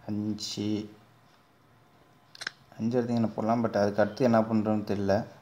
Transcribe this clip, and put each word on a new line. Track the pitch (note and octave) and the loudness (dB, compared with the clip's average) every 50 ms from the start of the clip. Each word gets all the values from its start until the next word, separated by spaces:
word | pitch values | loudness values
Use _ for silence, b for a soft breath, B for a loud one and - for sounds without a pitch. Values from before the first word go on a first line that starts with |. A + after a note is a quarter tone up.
| - | -8
அஞ்சு, | - G#2+ G#2 G#2 G#2+ G#2 G#2 - - - G2+ G#2 G#2 G#2+ G#2 G#2 - - - - _ _ _ _ _ _ _ _ _ _ _ _ _ _ _ _ _ _ _ _ _ _ _ _ _ _ - - - - - - _ - - | -6 -6 -4 -4 -4 -4 -6 -8 -8 -6 -4 -2 -2 -2 -4 -4 -8 -16 -20 -20 _ _ _ _ _ _ _ _ _ _ _ _ _ _ _ _ _ _ _ _ _ _ _ _ _ _ -12 -12 -12 -12 -14 -20 _ -10 -4
அஞ்சு | A2 A2+ B2 | -4 0 0
எடுத்து | B2+ A#2 A2+ A#2 | 0 0 2 0
இங்கே | A#2 A2+ G#2 | 0 0 0
போடலாம். | - - A2 G#2+ A#2 A#2+ A2+ | -2 -2 0 0 2 2 0
But | G#2+ - | 0 2
அதுக்கு | G#2 G2+ G#2 G2+ - | 2 2 2 4 2
அடுத்து | G#2 G2+ G2+ - C3+ | 0 0 2 0 2
என்ன | A#2+ A2+ A2+ | 4 4 4
பண்ணுறோன்னு | A2 A2+ A2+ A2 G#2 A2 G#2+ G#2+ G#2 | 4 2 0 0 2 2 0 -2 -2
தெரியல. | - G2+ G2 G2+ G2 G2 A2 - - - - | -4 -4 -2 2 2 2 0 0 -6 -14 -20